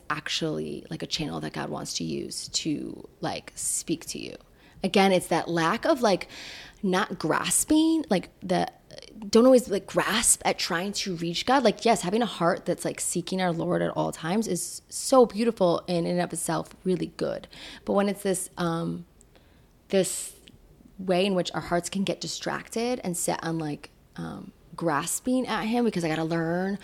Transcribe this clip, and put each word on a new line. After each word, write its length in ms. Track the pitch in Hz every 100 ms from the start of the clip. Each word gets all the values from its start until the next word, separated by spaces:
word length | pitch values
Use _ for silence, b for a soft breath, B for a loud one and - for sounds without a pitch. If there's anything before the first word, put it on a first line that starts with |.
| -
actually, 800 | 151 - - 160 156 156 151 -
like, 140 | 160
a 40 | 160
channel 340 | - 147 151
that 120 | 151
God 160 | 156 151
wants 220 | 147 151
to 100 | -
use 420 | 160 139 - - -
to, 600 | - 160 143 - - - -
like, 320 | 165 87 - -
speak 500 | - - - 160 -
to 120 | -
you. 180 | 58 - - b b b
Again, 260 | 190 202 190
it's 140 | 180 -
that 220 | 165 -
lack 340 | 170 160 226
of, 160 | 294 285
like, 260 | 226 175 - B B B B B
not 340 | 196 185 - 180
grasping, 840 | 156 - 185 - - 311 320 320 -
like, 200 | 185 - -
the, 240 | 180 175 - - _ - - - 202
don't 160 | 226
always, 240 | 254 254 -
like, 180 | 190 -
grasp 520 | - 160 220 - -
at 120 | 208 -
trying 360 | - 170 202
to 240 | 202 196 165
reach 280 | 170 170 -
God. 180 | 269
Like, 200 | 233 202
yes, 180 | 226 214
having 200 | 175 214
a 40 | 220
heart 380 | - 170 -
that's, 200 | - 165
like, 160 | 160 -
seeking 420 | - 180 - 185
our 100 | 185
Lord 300 | 165 180 170
at 80 | 170
all 220 | 156 160
times 340 | - 160 208 214
is 360 | 175 - - -
so 380 | - - 262 233
beautiful 560 | 196 233 226 180 165 -
and 180 | 175 175
in 60 |
and 80 | 180
of 120 | 175
itself 380 | 160 - 160 160 -
really 240 | 185 175 165 -
good. 320 | - - - B B B
But 100 | -
when 140 | 196 202
it's 140 | 196
this, 280 | 196 180 - -
um, 480 | 175 165 170 170 175 _ - - b b b _ -
this 460 | 190 175 - - - - - - - - -
way 280 | 185 180 202
in 80 |
which 160 | 180 170
our 60 | 170
hearts 280 | - 175 -
can 160 | 196
get 160 | 185 -
distracted 800 | 165 - 165 143 - 226 240 247
and 140 | 185 175
set 260 | - 170
on, 160 | 165 165
like, 320 | 151 147 - _ _ -
um, 360 | 165 - - - - -
grasping 720 | 165 143 165 - 254 254 -
at 180 | 214
him 200 | 214 240
because 200 | 233 180
I 40 | 165
gotta 160 | 156
learn 540 | 160 170 160 175 190 202